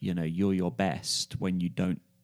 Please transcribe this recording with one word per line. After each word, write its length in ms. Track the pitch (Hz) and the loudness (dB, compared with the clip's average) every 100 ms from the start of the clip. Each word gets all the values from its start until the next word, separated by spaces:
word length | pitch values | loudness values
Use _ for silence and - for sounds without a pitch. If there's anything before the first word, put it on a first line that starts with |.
you 120 | 95 | -4
know, 120 | 87 | -2
you're 280 | 80 85 98 | 0 2 2
your 200 | 95 90 | 4 2
best 680 | - 95 - - - - - | 2 0 0 -2 -4 -4 -4
when 200 | 98 92 | -2 0
you 80 | 87 | 0
don't 320 | - 92 85 - _ | 0 0 -2 -6 _